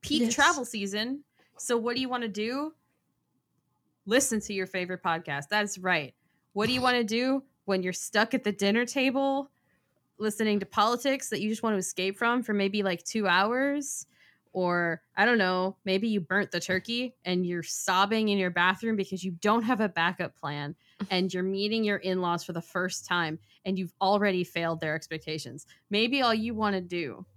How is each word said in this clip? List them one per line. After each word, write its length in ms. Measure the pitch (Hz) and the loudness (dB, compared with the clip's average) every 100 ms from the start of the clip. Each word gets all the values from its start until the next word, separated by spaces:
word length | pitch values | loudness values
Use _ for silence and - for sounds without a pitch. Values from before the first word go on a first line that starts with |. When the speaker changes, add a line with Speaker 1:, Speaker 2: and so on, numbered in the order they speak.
Speaker 1:
Peak 220 | - 302 | 0 2
Speaker 2:
Yes. 120 | 233 | 2
Speaker 1:
travel 300 | 233 294 320 | 4 4 4
season. 600 | 247 220 202 202 226 277 - _ _ _ | -2 -6 -4 -4 -4 -6 -10 _ _ _
So 200 | - 240 | -2 0
what 200 | 226 240 | 0 -2
do 40 | |
you 80 | 262 | -2
wanna 200 | 247 233 | -4 -4
do? 440 | 202 214 262 311 311 _ _ _ _ _ _ _ _ _ _ _ _ - | -4 -4 -4 -6 -10 _ _ _ _ _ _ _ _ _ _ _ _ 0
Listen 340 | 240 269 220 | 2 2 -2
to 100 | - | -2
your 120 | 196 185 | -6 -4
favorite 360 | 185 180 180 | -4 -4 -4
podcast. 460 | 175 165 170 143 139 | -2 -2 -2 -6 -2
That's 260 | 208 208 190 | -2 -2 -4
right. 360 | 180 175 135 _ _ _ _ | 0 0 -2 _ _ _ _
What 140 | 202 226 | -2 0
do 60 | |
you 80 | 254 | 2
wanna 240 | 254 247 | 2 2
do 380 | 220 226 262 269 269 _ | 2 0 2 0 -4 _
when 180 | - 190 | -2 0
you're 100 | 180 | 0
stuck 400 | 175 - 208 220 | -4 -2 2 2
at 120 | 262 | 2
the 80 | 208 | -2
dinner 340 | 202 202 220 240 | 0 2 2 0
table 640 | 277 262 262 277 269 277 _ _ _ _ _ _ _ | 0 2 2 0 0 -4 _ _ _ _ _ _ _
listening 420 | 214 208 220 208 | -4 0 2 2
to 60 | 190 | 0
politics 640 | - 214 240 277 269 - | 2 2 4 0 -2 -2
that 100 | 170 | -4
you 80 | 214 | -2
just 140 | 220 | -2
want 120 | 226 | 0
to 40 | 208 | 0
escape 380 | 185 - 185 196 | -2 -2 -4 0
from 240 | 233 247 | 0 0
for 100 | 233 | 0
maybe, 280 | 208 196 202 | 0 0 0
like, 200 | 196 175 | -2 -2
two 220 | - 226 196 | -4 -2 2
hours? 800 | 175 202 247 277 285 277 - - _ _ _ _ | 4 4 2 0 0 -4 -8 -12 _ _ _ _
Or, 480 | 185 180 175 170 160 _ - | -2 0 2 0 -2 _ 2
I 100 | 214 | 4
don't 120 | 240 | 4
know, 380 | 185 185 185 - | 4 2 0 -4
maybe 240 | 196 190 226 | 0 0 2
you 120 | 208 | 0
burnt 300 | 165 190 196 | 0 0 0
the 80 | 175 | -4
turkey 560 | - 185 185 233 247 _ | -2 -4 -2 -4 -4 _
and 220 | 175 180 175 | -2 -2 0
you're 160 | 175 | -4
sobbing 680 | 160 - - 185 202 220 214 | -6 -6 0 2 2 2 2
in 60 | 202 | 2
your 120 | 180 | 0
bathroom 460 | 175 175 202 226 214 | 2 2 2 0 -2
because 260 | 185 185 | -2 -4
you 80 | 185 170 | -6 -2
don't 220 | 208 233 | 2 2
have 180 | 220 240 | 2 0
a 80 | 214 | 0
backup 480 | 175 170 175 180 _ | 2 0 0 -6 _
plan 380 | 147 147 143 165 _ _ | -8 -6 -6 -10 _ _
Speaker 2:
<laughs> 120 | 196 | -2
Speaker 1:
and 220 | 185 185 | 0 2
you're 120 | 180 | 0
meeting 400 | 190 196 208 226 | -2 0 0 0
your 140 | 214 202 | 0 0
in-laws 440 | 185 185 180 170 | 0 0 0 -2
for 100 | - | -4
the 80 | 170 | -8
first 460 | - 185 180 - - | -6 -4 -4 -4 -2
time 320 | 175 160 160 _ _ | -2 -2 -4 _ _
and 140 | 190 190 | -4 -4
you've 160 | 180 _ | -4 _
already 420 | 190 202 208 185 | 2 4 4 2
failed 380 | 180 170 170 160 | -2 -2 -2 -2
their 160 | 160 156 | -2 -4
expectations. 720 | - 160 160 156 135 127 - - _ | -6 -10 -8 -10 -10 -16 -20 -20 _
Maybe 320 | 202 226 277 | 0 2 4
all 140 | 247 | 2
you 180 | 226 226 | 2 0
wanna 260 | 214 214 190 | -2 0 0
do 440 | 180 175 151 87 - | -4 -6 -6 -8 -16